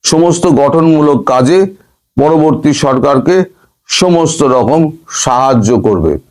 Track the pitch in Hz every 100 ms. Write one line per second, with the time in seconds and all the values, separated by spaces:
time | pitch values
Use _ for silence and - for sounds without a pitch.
0 | - 160 170 175 185 139 139 165 165 156
1 | 151 139 - 127 127 185 190 190 _ _
2 | _ - 147 160 156 143 147 139 143 127
3 | 131 135 139 185 185 _ _ _ _ -
4 | 185 170 160 - 143 127 113 156 160 156
5 | - - - 123 165 127 104 117 107 98
6 | 80 71 _